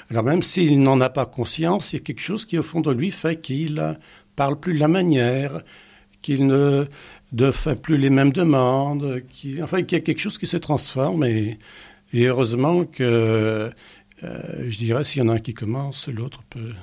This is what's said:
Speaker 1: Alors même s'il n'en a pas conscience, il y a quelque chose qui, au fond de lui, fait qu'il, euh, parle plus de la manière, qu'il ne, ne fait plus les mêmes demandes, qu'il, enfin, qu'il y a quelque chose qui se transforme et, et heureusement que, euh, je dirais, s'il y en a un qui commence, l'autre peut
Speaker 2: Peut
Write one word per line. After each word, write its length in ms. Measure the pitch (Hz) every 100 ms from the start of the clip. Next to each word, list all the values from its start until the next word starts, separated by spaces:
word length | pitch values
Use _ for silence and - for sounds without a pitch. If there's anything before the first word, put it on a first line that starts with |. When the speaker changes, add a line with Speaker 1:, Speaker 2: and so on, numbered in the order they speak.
| -
Speaker 1:
Alors 120 | 113
même 200 | 113 175
s'il 400 | - - 170 139
n'en 180 | 135 135
a 80 | 127
pas 160 | 135
conscience, 680 | 123 - 117 - 165 196 -
il 40 | 139
y 20 |
a 40 |
quelque 180 | - 120
chose 240 | - 214
qui, 140 | - 170
au 40 |
fond 180 | 156 165
de 120 | 156
lui, 180 | 120 185
fait 300 | - 160 165
qu'il, 380 | - 135 160 151
euh, 160 | 156 156 - - _ -
parle 240 | 139 147
plus 140 | 180
de 60 | 156
la 80 | 151
manière, 720 | 185 180 139 120 131 139 156 - - - - _ _
qu'il 260 | - 135 135
ne, 380 | 135 143 139 143 - - - _
ne 180 | 120 135
fait 280 | - 160 120
plus 160 | - 151
les 140 | 135
mêmes 220 | 135 139
demandes, 880 | 135 170 139 127 131 139 147 143 127 127
qu'il, 320 | - 139 135
enfin, 200 | 160 185
qu'il 140 | 170 170
y 40 |
a 40 |
quelque 160 | 165 147
chose 160 | - -
qui 100 | -
se 120 | 175
transforme 640 | - 147 - 131 139 175
et, 340 | 131 110 107 113 - - - - _
et 140 | 120 123
heureusement 580 | 123 120 123 143 175
que, 840 | 160 - 127 117 113 110 110 110 110 - - - _ _
euh, 400 | - - - - 127
je 80 | 107
dirais, 280 | 117 117
s'il 180 | 139 143
y 20 |
en 40 | 113
a 40 |
un 40 | 117
qui 160 | 113
commence, 540 | 113 104 127 139 135 -
l'autre 340 | 113 123 - -
peut 80 | 120
Speaker 2:
Peut 160 | 113 104